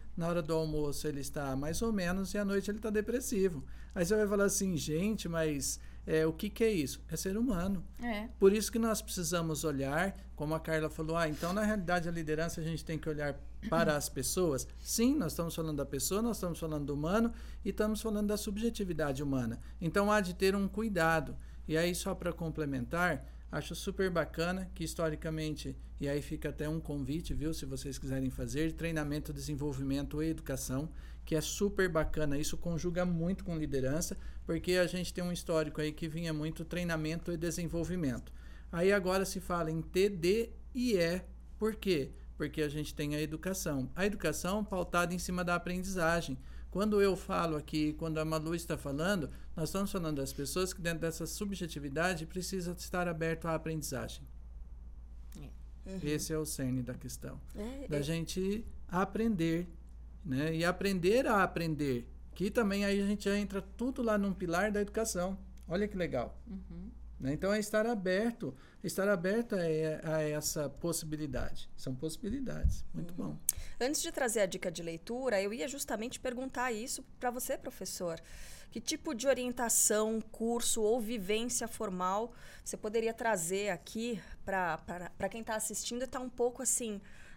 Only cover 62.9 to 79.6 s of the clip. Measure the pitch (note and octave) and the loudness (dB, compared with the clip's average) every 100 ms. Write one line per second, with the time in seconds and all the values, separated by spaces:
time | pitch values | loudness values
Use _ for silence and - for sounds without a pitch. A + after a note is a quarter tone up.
62.9 | G3+ G3 G#3 G3+ G3+ G3+ G3 - - B3 | 4 2 2 2 2 0 -4 -6 -4 -2
63.9 | C4+ A#3 G#3 G3+ F#3 F3 E3+ G#3 G#3 G3+ | 0 2 4 4 2 2 2 2 2 0
64.9 | A3 A3 F3+ F3+ F#3+ - - - F3+ G#3 | 0 0 0 -2 -2 -8 -14 -4 0 0
65.9 | F#3+ D#3+ C3+ A2+ - - F#3+ - E3+ G3+ | 0 0 0 -2 -6 -10 -10 -10 -10 -10
66.9 | - - - C3 D3 F#3 G#3+ G#3 G#3+ A3 | -10 -12 -4 -2 0 2 2 2 2 2
67.9 | A3+ F#3 F#3 A#3 A#3 C3+ - - - F#3 | 2 2 2 2 0 -6 -8 -14 -10 -4
68.9 | - G3+ F#3+ F#3 A3+ A#3 G3 E3 D#3 D#3 | 0 2 4 2 2 2 0 2 2 2
69.9 | D#3 D#3+ D#3 D3+ D3+ D3+ D#3+ C#3+ - E3+ | 0 0 2 2 0 0 0 -2 -2 -2
70.9 | D#3+ D#3 D3+ D3+ B2 - - - - C3+ | 0 -2 -4 -2 0 0 0 -4 -4 -4
71.9 | B2+ D#3+ - G3+ C#4 B3 D2+ - - - | -4 -4 -4 -4 -2 -2 2 4 4 0
72.9 | E3 - - - D3+ - - - - B3 | -4 -4 -4 -4 -4 -4 -2 -4 0 0
73.9 | D#4 E4+ D#4 B3 G#3+ F#3+ F#3 F#3 D#3+ E3+ | 0 -2 0 2 4 2 0 -4 -4 -4
74.9 | E3 - A#3+ C4 G3+ G3+ A#3 D4 C#4 - | -6 -6 -4 0 2 2 -2 -4 -4 -4
75.9 | A3 A#3+ - B3+ B3 C4 B3 B3+ G#3+ - | -4 -4 -6 -4 -4 -4 -2 -2 -2 -4
76.9 | - - - B3 B3 - D4+ C4+ - F#3 | -6 -8 -4 -2 -2 -2 -4 -6 -8 -8
77.9 | - F3 E3 - - - - - A#3 - | -4 -4 -4 -8 -12 -12 -12 -10 -6 -4
78.9 | D#4 D#4+ A#3 C#4 B3+ B3 B3 | -4 -2 2 4 4 2 0